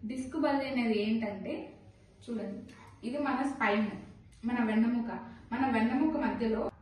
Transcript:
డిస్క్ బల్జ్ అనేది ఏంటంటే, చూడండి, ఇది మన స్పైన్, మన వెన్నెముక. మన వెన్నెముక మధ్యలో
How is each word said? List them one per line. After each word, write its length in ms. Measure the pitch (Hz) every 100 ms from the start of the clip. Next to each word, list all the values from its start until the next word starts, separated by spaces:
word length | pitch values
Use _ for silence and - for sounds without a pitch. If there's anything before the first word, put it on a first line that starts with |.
| 214
డిస్క్ 340 | 262 262 320
బల్జ్ 240 | 285 277
అనేది 380 | 269 254 233 208
ఏంటంటే, 680 | 208 220 208 196 196 349 - - - - - - -
చూడండి, 420 | 226 202 196 - - - - 233
ఇది 100 | 277
మన 320 | 277 240 277
స్పైన్, 320 | - 220 202 214 - - - - -
మన 200 | 226 240
వెన్నెముక. 540 | 220 220 233 240 - - - - -
మన 180 | 240 262
వెన్నెముక 460 | 226 226 269 311 311
మధ్యలో 540 | 247 202 226 220 - -